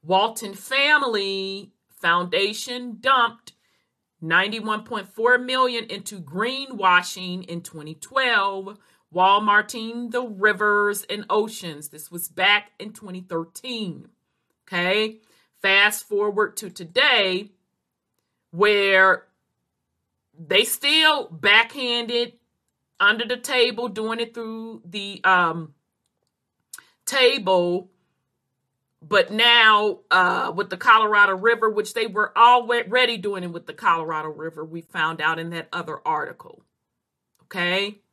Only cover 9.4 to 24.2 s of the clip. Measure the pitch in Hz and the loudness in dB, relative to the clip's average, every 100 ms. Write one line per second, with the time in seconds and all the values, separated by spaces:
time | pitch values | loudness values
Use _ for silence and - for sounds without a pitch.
9.4 | 208 208 214 233 220 233 240 247 247 190 | 4 2 2 -10 -10 -10 -6 -6 -6 0
10.4 | 208 196 208 208 208 208 - 202 - 214 | 0 2 2 2 2 -2 -8 -10 -2 -2
11.4 | 220 - 175 147 151 156 - 175 - - | -2 -8 -12 -14 -16 -18 -16 -12 -12 -2
12.4 | 190 208 202 - 208 208 208 185 180 165 | 0 0 -2 -18 -18 -16 -16 -16 -8 -8
13.4 | 165 - 262 233 196 139 - _ _ _ | -8 -14 -10 -8 -8 -10 -18 _ _ _
14.4 | _ _ _ 180 180 208 220 220 _ _ | _ _ _ -4 0 0 -2 -8 _ _
15.4 | _ _ 196 196 208 208 - 202 208 202 | _ _ 2 4 4 0 -4 -2 -2 0
16.4 | 208 - 202 - 165 226 285 240 190 185 | -2 -4 -14 -14 -4 0 2 2 0 -2
17.4 | 208 _ _ _ _ _ _ _ _ _ | -6 _ _ _ _ _ _ _ _ _
18.4 | _ 165 208 202 196 190 190 - _ _ | _ 0 2 2 4 4 4 2 _ _
19.4 | _ _ _ _ _ _ _ _ _ - | _ _ _ _ _ _ _ _ _ -20
20.4 | 151 196 240 - 285 311 311 294 - 160 | 0 0 0 -2 0 4 4 2 -4 -4
21.4 | 196 214 226 285 247 240 233 240 240 _ | 2 4 2 -4 -4 -4 -2 -4 -4 _
22.4 | _ _ _ _ _ _ 202 220 226 247 | _ _ _ _ _ _ 2 2 -4 -6
23.4 | 254 254 247 220 240 196 220 226 | -2 0 2 0 -6 -6 -6 -4